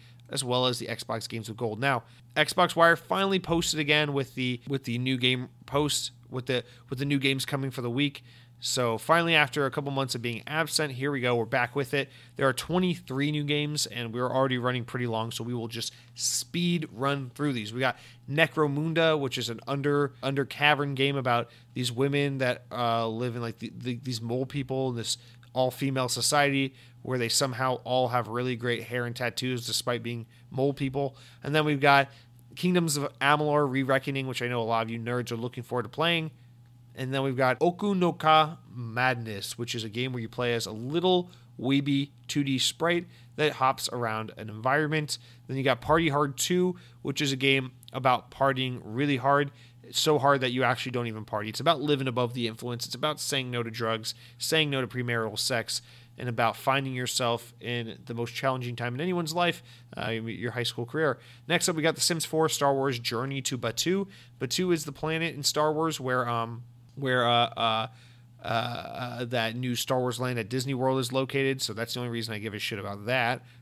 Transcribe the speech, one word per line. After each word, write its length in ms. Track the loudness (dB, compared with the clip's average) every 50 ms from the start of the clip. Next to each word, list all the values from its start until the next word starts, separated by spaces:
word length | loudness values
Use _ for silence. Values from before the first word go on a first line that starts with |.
| -20 -20 -20 -20 -14 -8
as 140 | -6 -4 -2
well 220 | 0 2 2 2
as 120 | 2 0 0
the 100 | -4 -6
Xbox 420 | -6 -6 -6 -6 -6 -6 -6 -6
Games 180 | -8 -8 -8 -8
with 100 | -6 -4
Gold. 220 | -4 -4 -2 0
Now, 240 | 0 2 2 0 -2 -6 -16 -20 -18 -2 2
Xbox 400 | 2 2 2 4 4 4 4 6
Wire 220 | 6 8 8 8 6
finally 420 | 2 -2 0 0 2 2 2 0
posted 400 | 0 0 0 0 0 0 0 0
again 320 | 2 4 4 4 4 2
with 240 | 0 -2 -2 -2 -4
the, 240 | -2 -2 -2 -2 -4 -4 -4
with 160 | -4 -4 -4
the 140 | -4 -4 -2
new 180 | 0 0 0
game 320 | 2 2 2 2 0 -2 -6 -12 -18 -8
posts, 460 | -4 0 0 0 0 0 -2 -4 -6 -10 -14 -16 -10
with 180 | -8 -6 -4 -2
the, 180 | -2 -2 -2 -6 -12 -20 -14 -10
with 100 | -6 -4
the 60 | -2
new 120 | 0 0 2
games 280 | 2 2 0 0 -2
coming 260 | -4 -4 -4 -4 -4
for 100 | -6 -6
the 80 | -4 -4
week. 360 | 0 0 0 0 -2 -6 -16 -20 -20 -20 -20 -20 -16 -10
So 380 | -6 -4 0 0 0 0 0 0
finally, 380 | 2 4 4 4 4 6 6
after 320 | 6 6 4 2 0 0 0
a 40 |
couple 200 | 0 -2 -4 -2
months 240 | 0 -2 -2 -2 -2
of 80 | -4 -4
being 180 | -4 -4 -6 -6 -4
absent, 440 | 0 0 0 0 0 0 0 -2
here 200 | -2 -2 -2 -2
we 100 | 0 0
go. 140 | 0 2 2
We're 100 | 2 0
back 300 | 0 0 0 0 0 -2
with 180 | -4 -4 -2 0
it. 160 | -2 -2 -2 -6 -18 -20 -14 -4 0
There 100 | 2 2
are 60 | 2
twenty-three 760 | 0 -2 -2 0 2 2 2 0 -2 -6 -6 -2 0 0 0
new 140 | 0 0 0
games, 420 | 0 0 0 0 -2 -2 -2 -4
and 260 | -4 -4 -6 -6 -4
we're 220 | -4 -2 -2 0 2
already 240 | 2 2 2 2 0
running 260 | 0 0 0 -2 -4
pretty 220 | -4 -4 -4 -2
long, 260 | -2 0 -2 -2 -2
so 120 | -4 -6 -6
we 100 | -6 -6
will 140 | -6 -6 -6
just 260 | -6 -6 -8 -8 -10 -12 -20 -18 -10
speed 760 | -4 -2 -2 -2 -2 -4 -4 -2 0 2 2 2 0 -2 -4
run 380 | -6 -2 0 0 0 0 -4 -6 -6
through 180 | -2 -2 -2 0
these. 180 | -2 -4 -6
We 100 | -4 -2
got 180 | 0 0 -2 -4 -8 -20 -20 -16 -10 -4
Necromunda, 920 | 0 2 2 2 2 2 0 2 0 0 -2 0 2 2 4 4 4 2
which 180 | 0 -2 -2 -4
is 120 | -4 -4
an 100 | -6 -8 -6 -6
under, 460 | -4 -2 2 2 2 2 2 0 -2 -4 -6
under 200 | -2 0 0 -2
cavern 520 | -2 0 2 4 4 6 4 2 -2 0
game 220 | 0 0 0 0 0
about 340 | 0 2 2 2 0 -2 -8 -20 -20 -10 -6
these 160 | -4 -4 -2
women 480 | 0 0 0 2 2 2 0 0 0 0
that, 260 | 0 0 -2 -2 -6 -8
uh, 360 | -4 -2 0 0 2 2 0 -2
live 280 | -2 -2 -4 -4 -4
in, 80 | -4 -6
like, 160 | -6 -8 -8
the, 120 | -10 -12 -10 -8
the, 220 | -6 -6 -6 -6
these 200 | -6 -6 -6 -6
mole 260 | -4 -2 -2 -2 -2 -4
people 420 | -4 -6 -6 -4 -2 -2 -2 -2
in 60 | -2
this 240 | -4 -4 -4 -6 -6 -8 -16 -20 -20 -20 -6 0
all-female 560 | 0 0 0 0 -2 -2 -2 0 0 0 0
society 640 | 0 0 0 2 4 4 4 4 4 2 0 -2 -4 -10 -20 -20 -20 -14 -8
where 160 | -4 -2 -2
they 100 | 0 0
somehow 460 | 2 2 0 0 0 0 0 0 0 -2 -2
all 240 | 0 2 2 2 4
have 200 | 2 0 0 -2
really 280 | -2 -2 -2 -2 -2
great 280 | -2 -2 -2 -2 -2 -4
hair 220 | -6 -6 -4 -4
and 100 | -4 -4
tattoos 520 | -4 -4 -4 -4 -2 -2 -2 -2 -4 -4 -4
despite 340 | -4 -4 -2 -2 -4 -4
being 240 | -4 -6 -8 -8 -10 -12 -18 -20 -18 -8
mole 240 | -2 0 0 0 0
people. 420 | 0 -2 -2 -2 -2 -4 -4 -6 -10 -20 -20 -18 -10 -4
And 100 | 0 2
then 100 | 2 4
we've 160 | 4 2 4
got 300 | 6 8 8 8 6 4 -2 -18 -20 -20 -20 -20 -20 -20 -8
Kingdoms 420 | -2 0 2 4 4 4 2 2 0
of 100 | -2 -4 -2 2
Amalur: 500 | 4 4 6 6 4 4 4 4 4 2
Re-Reckoning, 560 | 2 0 2 2 2 2 2 0 -4 -4 -4
which 160 | -4 -4 -2
I 60 | -2 -2
know 160 | 0 0 0
a 0 |
lot 200 | 0 0 0 0
of 60 | -2
you 80 | -4 -6
nerds 340 | -4 -2 -2 -2 -2 -4
are 60 | -4 -4
looking 240 | -6 -6 -8 -8
forward 220 | -8 -4 -4 -4 -4
to 60 | -4
playing. 420 | -2 -2 0 0 0 0 -2 -4 -10 -14 -20 -20 -20 -20 -20 -20 -20 -20 -20 -16 -10 -8
And 140 | -6 -2 -2
then 80 | 0
we've 160 | 0 0 2 2
got 200 | 2 2 4 4
Oku 320 | 2 0 0 0 0 0 2
no 180 | 2 2 2
Ka 460 | 2 2 4 6 8 8 6 4 0 -10 -16 -14 -12
Madness, 800 | -10 -10 -6 -2 2 2 2 2 0 -4 -8 -8 -8 -8 -8 -8
which 200 | -6 -6 -6 -6
is 80 | -6 -6
a 60 | -6
game 240 | -4 -4 -4 -4 -4
where 60 | -6
you 80 | -6 -6
play 280 | -4 -2 0 0 0
as 100 | 0 -2
a 60 | -4
little 580 | -6 -8 -6 -4 -2 2 4 4 4 4 2 0 -8 -20 -20 -20 -10 -4
weeby 480 | 0 2 2 2 2 2 2 0 0 -2 -6 -12 -10 -4
two 160 | -2 0 0
D 140 | 0 0 0
sprite 480 | 0 0 0 0 0 2 2 0 -2 -6 -12 -20 -20 -10 -2
that 180 | 0 0 0 2
hops 340 | 2 2 2 2 0 -4 -6
around 420 | -4 -2 -2 -2 -2 -4 -6 -6 -8
an 140 | -10 -10 -10
environment. 720 | -8 -4 0 2 2 2 2 2 0 -2 -2 -2 -6 -8 -10 -14 -20 -18 -12 -8
Then 100 | -4 0
you 60 | 2
got 160 | 2 2 2
Party 300 | 4 4 4 4 4 4
Hard 280 | 4 4 2 2 0 -2
two, 380 | -2 0 2 2 2 2 0 -4 -10 -20 -18 -10 -6
which 180 | -6 -2 -2
is 100 | 0 0
a 40 | 0
game 380 | 2 4 4 4 4 2 -4 -10 -16 -16 -12 -6
about 380 | 0 2 2 2 2 0 -4
partying 500 | -2 0 2 2 2 2 0 -4 -4 -6 -10
really 340 | -6 -4 -2 0 0 0 2
hard, 340 | 2 4 4 4 2 0 -4 -12 -20 -20 -20 -20 -16 -6
so 260 | -4 0 4 4 4 6
hard 240 | 6 6 4 4
that 100 | 4 0
you 120 | 2 2 2
actually 280 | 2 2 0 -2 -4
don't 140 | -4 -4 -4
even 180 | -4 -6 -8 -8
party. 260 | -6 -6 -4 -4 -4
It's 100 | -6 0
about 220 | 2 2 2 2
living 260 | 2 0 2 2 0 0
above 260 | 0 0 0 -2 -2
the 140 | -2 -4 -4
influence. 400 | -4 -6 -8 -6 -6 -6 -6 -8
It's 80 | -6
about 240 | -4 -4 -4 -4 -4
saying 320 | -4 -4 -2 -2 -2 -2
no 100 | -2 -4
to 80 | -4 -4
drugs, 460 | -4 -4 -2 -2 -2 -2 -4 -6 -10 -10 -12 -20 -12 -8
saying 320 | -4 0 2 2 2 2
no 100 | 0 -2
to 60 | -2 -2
premarital 500 | -4 -4 -2 -2 0 0 -2 -2 -2 -4
sex, 460 | -2 0 0 -2 -2 -2 -6 -8 -8 -12 -20 -20 -20 -20 -14 -10
and 100 | -6 -4
about 300 | 0 2 2 2 0 0
finding 380 | 0 0 0 2 0 -2 -4
yourself 580 | -4 -4 -4 -2 0 0 0 0 -2 -4 -10 -18 -12
in 380 | -8 -6 -4 -4 -6 -6 -10 -12 -12 -10
the 80 | -6
most 180 | -6 -6 -6 -4
challenging 420 | -2 -2 0 0 -2 -4 -6 -6
time 200 | -6 -6 -4 -4
in 60 | -4
anyone's 340 | -2 -2 -2 -2 -2 -2 0
life, 260 | 0 2 2 0 -2 -6 -20 -20 -20 -20 -12 -8
uh, 140 | -4 -2 -2
your 440 | -2 -2 -4 -6 -6 -6 -6 -4 -4
high 100 | -4 -4
school 240 | -4 -4 -6 -6 -6
career. 320 | -2 0 0 0 0 -2 -6 -18 -20 -12 -4 -2
Next 220 | 0 0 2 0
up, 60 | 0
we 80 | 2 2
got 100 | 2 2
The 80 | 2
Sims 240 | 0 0 0 0 -2
four, 240 | -2 0 2 2 2
Star 240 | 2 2 2 4 4
Wars 240 | 4 2 0 -2 -2
Journey 460 | -4 -4 -2 -2 -2 -4 -4 -4 -4
to 120 | -4 -4
Batuu. 520 | -2 -2 -2 -2 -2 0 0 0 0 0 -4 -8 -18 -20 -20 -12 -8
Batuu 340 | -6 -4 -2 0 2 2 2
is 120 | 0 -2
the 60 | -6
planet 440 | -8 -6 -4 -2 -2 0 -2 -2 -4
in 80 | -2 -2
Star 280 | 0 2 2 2 2
Wars 280 | 2 2 0 0 -2 -2
where, 280 | -2 0 0 0 0 0
um, 360 | 0 -2 -2 -4 -6 -10 -14 -16 -20 -20 -20 -20 -10
where, 320 | -4 0 2 4 4 6 6
uh, 220 | 6 6 4 2 2
uh, 320 | 0 0 0 2 0 -2 -4 -8 -14 -20 -20 -20 -20 -20 -20 -18 -10 -6
uh, 40 | -2
uh, 800 | -2 0 -2 -2 -6 -8 -10 -10 -10 -8 -8 -8 -8 -8 -6
that 300 | -4 -2 -2 -2 -2 -2
new 200 | -4 -4 -2 -2
Star 240 | -2 -2 0 0 0
Wars 200 | 0 0 -2 -2
land 200 | -2 -2 -2 -4
at 100 | -4 -4
Disney 240 | -4 -4 -2 -2 -2
World 260 | 0 0 2 2 0
is 120 | 0 -2
located, 500 | -2 -2 -2 0 0 0 0 0 0 -2
so 120 | -4 -6 -6
that's 200 | -6 -6 -6 -6
the 60 | -6
only 120 | -6 -4
reason 220 | -4 -6 -6 -6 -6
I 60 | -6
give 160 | -6 -6 -6
a 40 | -6
shit 200 | -6 -6 -6 -6
about 260 | -6 -8 -8 -8 -4
that. 380 | -2 0 2 2 2 0 -2 -6 -14 -20 -20